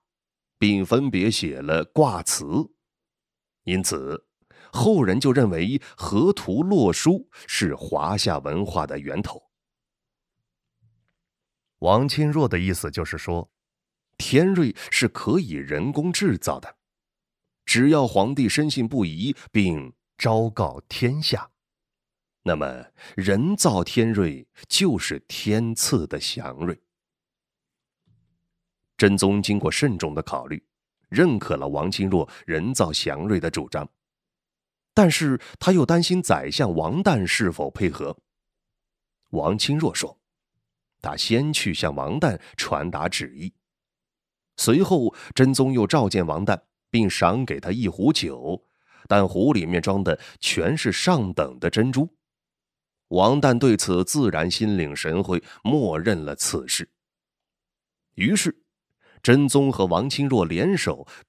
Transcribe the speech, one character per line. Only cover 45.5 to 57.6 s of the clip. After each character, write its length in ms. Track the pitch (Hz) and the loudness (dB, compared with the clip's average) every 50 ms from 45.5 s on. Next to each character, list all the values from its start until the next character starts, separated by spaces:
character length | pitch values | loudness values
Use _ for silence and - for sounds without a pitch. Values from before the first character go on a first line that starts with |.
| 131 | 2
宗 180 | 135 135 131 | 2 0 2
又 140 | 135 120 104 | 2 2 2
召 240 | 95 - 151 117 98 | 2 2 2 2 2
见 160 | - 98 87 | 0 -2 -2
王 180 | 78 76 82 98 | -2 -4 -4 -2
旦， 160 | 95 98 80 - _ _ _ _ _ | -2 -2 -2 -4 _ _ _ _ _
并 180 | - 117 107 95 | 0 0 2 0
赏 380 | - - 95 87 98 127 131 | 2 2 2 2 2 0 -2
给 140 | - 73 69 | -6 -6 -8
他 120 | - 87 | -6 -6
一 160 | 95 123 117 92 | -4 -2 -4 -4
壶 240 | 80 - 95 143 | -2 0 0 0
酒， 560 | 156 - - 80 67 60 64 76 90 - - _ _ _ _ _ _ _ - - | 2 0 -2 -6 -8 -10 -8 -8 -8 -8 -10 _ _ _ _ _ _ _ -2 2
但 200 | 101 101 98 90 | 4 4 4 4
壶 260 | 95 90 104 143 147 | 2 2 2 4 4
里 140 | 104 82 80 | 2 0 0
面 120 | 87 85 | 0 0
装 240 | 82 104 98 101 95 | 0 0 0 0 0
的 160 | 85 76 - - - - _ | 0 -2 -2 -6 -12 -14 _
全 360 | - - - - 82 92 151 | -4 -2 -2 0 0 0 0
是 160 | 156 - 117 | 0 -2 -2
上 400 | 92 - - 180 180 143 107 92 87 | -2 0 2 2 2 2 0 0 -2
等 260 | - 76 65 64 62 | -2 -4 -4 -6 -6
的 100 | - 85 | -4 -2
珍 220 | - 110 113 131 | 0 0 0 2
珠。 180 | 127 127 151 170 - _ _ _ _ _ _ _ _ _ _ _ _ _ _ _ _ _ _ _ | 0 -2 -2 -2 -6 _ _ _ _ _ _ _ _ _ _ _ _ _ _ _ _ _ _ _
王 300 | 82 90 95 110 135 147 | 2 4 4 6 4 4
旦 200 | 139 135 120 120 | 4 4 4 4
对 180 | 135 131 107 98 | 4 4 4 4
此 260 | - 104 92 87 92 | 2 0 0 0 0
自 280 | - - 151 135 101 | 0 0 0 0 2
然 180 | - 78 80 90 | 0 0 -2 -2
心 260 | 90 - 113 107 104 | -2 0 0 0 0
领 200 | 92 80 71 73 | 0 -2 -2 -4
神 280 | - - 80 80 92 95 | -6 -4 -2 -2 -2 0
会， 200 | 82 90 87 - - - - - | 0 -2 -2 -4 -8 -14 -6 -2
默 360 | 104 139 151 123 92 78 78 | 0 2 2 2 0 0 0
认 260 | 85 113 101 82 76 | 0 0 0 0 -2
了 100 | 73 71 | -6 -6
此 320 | - - - - 80 64 - | -6 -4 -4 -4 -4 -4 -6
事。 220 | - - 85 - _ _ _ _ _ _ _ _ _ _ _ _ _ _ | -6 -6 -6 -10 _ _ _ _ _ _ _ _ _ _ _ _ _ _